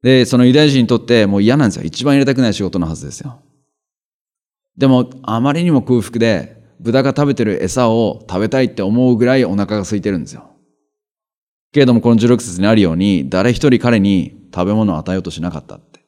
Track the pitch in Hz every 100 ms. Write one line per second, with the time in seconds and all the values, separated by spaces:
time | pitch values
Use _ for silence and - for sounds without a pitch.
0 | 123 131 123 123 123 135 151 135 117 120
1 | - 117 101 101 104 139 123 - 85 -
2 | 131 139 135 131 123 98 95 92 80 80
3 | 69 - 143 120 _ _ _ _ _ _
4 | _ _ _ _ _ _ _ - 135 127
5 | 123 - - 113 131 147 175 147 113 123
6 | 101 117 113 95 - - _ _ 110 123
7 | 135 135 143 139 110 95 92 131 120 113
8 | 110 - - 92 107 131 127 - 95 117
9 | 127 117 120 131 110 98 98 107 95 107
10 | 104 92 71 - - _ _ _ _ _
11 | _ _ _ _ _ _ _ 147 131 117
12 | 117 117 117 120 - 90 101 113 92 82
13 | 101 92 67 90 110 120 151 123 120 117
14 | 98 98 - - - - 92 107 107 78
15 | 80 95 90 - 87 80 - 50 _ _